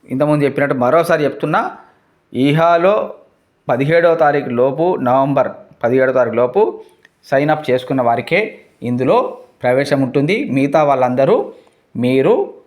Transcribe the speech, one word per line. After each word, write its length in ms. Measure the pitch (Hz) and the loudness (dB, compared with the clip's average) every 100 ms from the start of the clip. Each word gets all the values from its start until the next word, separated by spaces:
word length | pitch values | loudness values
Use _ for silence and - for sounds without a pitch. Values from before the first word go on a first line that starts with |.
| - | -8
ఇంతకుముందు 340 | 127 147 151 | -4 0 0
చెప్పినట్టు 300 | 143 139 139 | 0 -2 -2
మరోసారి 500 | 127 120 160 165 160 | 0 2 2 2 0
చెప్తున్నా, 520 | 143 101 151 180 254 - - _ _ _ _ | -2 -4 -2 -2 -4 -10 -20 _ _ _ _
ఈహాలో 800 | 120 139 151 165 170 180 214 - - _ _ _ _ - | -2 0 2 2 4 2 0 -4 -12 _ _ _ _ -4
పదిహేడవ 460 | 123 139 165 170 | -2 2 2 4
తారీఖు 340 | 165 151 143 131 | 4 2 2 -2
లోపు, 480 | 120 131 143 175 - | 0 0 0 -2 0
నవంబర్ 520 | 123 131 139 135 127 - - _ | 0 0 2 0 -2 -4 -20 _
పదిహేడవ 300 | 117 131 131 | 0 2 2
తారీఖు 220 | 131 120 | 2 0
లోపు 480 | 113 123 190 220 - - _ _ _ | 0 0 0 -2 -4 -20 _ _ _
సైన్ 260 | - 139 151 | -2 0 0
అప్ 200 | 151 151 | -2 0
చేసుకున్న 320 | 127 - 135 | -4 -2 -2
వారికే 580 | 120 120 - 170 220 - _ _ | 0 -2 -2 -2 -2 -10 _ _
ఇందులో 560 | 120 123 131 220 - - - _ | -6 -2 0 0 -2 -10 -20 _
ప్రవేశం 400 | 123 131 139 139 | -2 0 0 -2
ఉంటుంది. 420 | 131 147 147 220 | 0 0 0 -2
మిగతా 400 | 285 135 139 156 | -2 -2 0 0
వాళ్ళందరూ 680 | 147 135 123 123 139 214 - - _ _ _ - | 2 0 0 0 2 2 -2 -16 _ _ _ -4
మీరు 580 | 123 131 147 254 403 - | 0 2 2 0 -2 -10